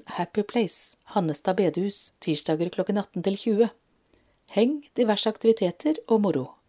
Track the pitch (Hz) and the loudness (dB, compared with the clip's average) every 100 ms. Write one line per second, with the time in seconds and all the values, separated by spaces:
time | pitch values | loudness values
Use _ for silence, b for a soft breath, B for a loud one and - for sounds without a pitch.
0 | - - 175 - 208 247 202 - - - | -4 -8 -4 -4 -2 -2 0 0 -2 -8
1 | - 214 165 156 - 185 185 165 196 - | -6 -2 0 0 0 2 0 0 -2 -4
2 | - - - 151 - 156 170 - 185 202 | -6 -6 -4 -2 0 -2 -2 -2 -2 -2
3 | 190 185 175 196 - 208 226 - _ _ | -4 -4 -2 -2 0 2 2 -2 _ _
4 | _ b b b _ - 233 302 - - | _ b b b _ 2 2 0 -4 0
5 | 226 208 220 214 226 220 180 - 302 320 | 2 2 0 2 2 4 0 -2 -2 -2
6 | - 220 202 147 131 - | 0 2 2 0 -4 -10